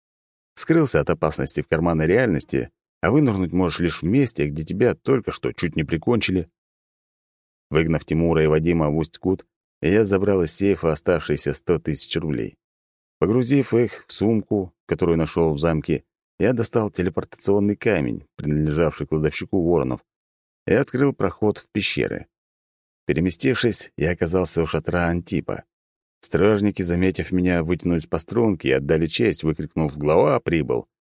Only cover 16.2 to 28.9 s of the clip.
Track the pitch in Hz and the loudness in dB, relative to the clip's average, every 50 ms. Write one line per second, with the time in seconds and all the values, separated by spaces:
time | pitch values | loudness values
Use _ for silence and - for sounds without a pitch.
16.2 | _ _ _ - 87 110 127 113 110 - - 117 110 101 - - 90 92 87 - | _ _ _ 0 0 2 2 0 -2 -2 0 -2 -2 -2 -2 -4 -4 -2 -2 -4
17.2 | 92 - - - - - 101 104 101 104 104 - - 117 104 85 71 62 55 - | -6 -8 -8 -4 0 2 2 2 2 0 0 0 0 0 0 2 0 -2 -4 -6
18.2 | - _ _ - 71 73 76 76 78 76 73 78 85 76 - - 73 - - 78 | -10 _ _ -8 -4 -2 0 0 0 0 0 2 0 0 0 -4 -4 -4 -2 -2
19.2 | 78 76 - - - - - 98 85 82 87 80 67 64 64 - - _ _ _ | 0 -2 -2 -6 -6 -4 -2 0 2 2 2 2 2 0 -4 -8 -10 _ _ _
20.2 | _ _ _ _ _ _ _ _ _ - 92 113 139 - - 127 139 139 127 - | _ _ _ _ _ _ _ _ _ 2 2 2 2 0 0 0 0 0 2 0
21.2 | 101 95 87 - - 107 101 - - - - 107 98 - - - 58 50 - - | -2 -2 -2 0 0 0 0 -2 -6 -8 -4 -4 -2 -2 -2 -2 -2 -2 -4 -8
22.2 | - - _ _ _ _ _ _ _ _ _ _ _ _ _ _ _ - 73 71 | -10 -14 _ _ _ _ _ _ _ _ _ _ _ _ _ _ _ -2 0 0
23.2 | 85 92 85 - - 135 127 - - 120 101 - - - _ - 73 82 90 - | 0 0 0 0 0 0 0 0 0 0 0 -2 -4 -8 _ -4 -4 -2 -2 -2
24.2 | 90 82 85 92 92 80 - 85 82 78 - 80 76 - 85 87 87 85 85 87 | -2 0 0 0 0 0 0 0 -2 -2 -2 -4 -4 -2 -2 0 0 0 -2 -4
25.2 | 85 - - 76 - - 50 - - _ _ _ _ _ _ _ _ _ _ _ | -4 -4 -4 -4 -4 -4 -8 -8 -10 _ _ _ _ _ _ _ _ _ _ _
26.2 | - - - 80 92 104 107 101 101 104 95 - 95 85 87 87 92 92 90 - | -6 -4 0 2 4 4 2 2 0 -2 -2 -2 -2 -2 0 0 0 0 0 -2
27.2 | 85 - 92 90 90 90 90 87 82 80 90 82 - 87 85 85 78 - - 82 | -4 -2 -2 0 2 2 2 0 0 -2 -2 -2 -2 -2 -2 -2 -2 -4 -6 -6
28.2 | - - - 117 117 110 98 78 - 67 65 67 69 71 | -6 -4 -2 0 0 2 0 0 0 0 0 0 2 0